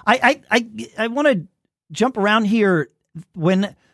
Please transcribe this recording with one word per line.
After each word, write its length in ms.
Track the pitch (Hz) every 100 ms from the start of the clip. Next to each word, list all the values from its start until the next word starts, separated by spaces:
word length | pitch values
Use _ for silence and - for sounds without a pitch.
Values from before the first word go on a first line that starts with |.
| 208
I, 360 | 254 - 302 -
I, 60 | 233
I, 300 | 226 214 - - 226
I 20 |
wanna 360 | 262 302 196 - _ _ _ _
jump 280 | 156 247 226
around 280 | 202 220 208
here 440 | 226 202 170 - _ _ 160 -
when, 420 | 180 165 190 202 - _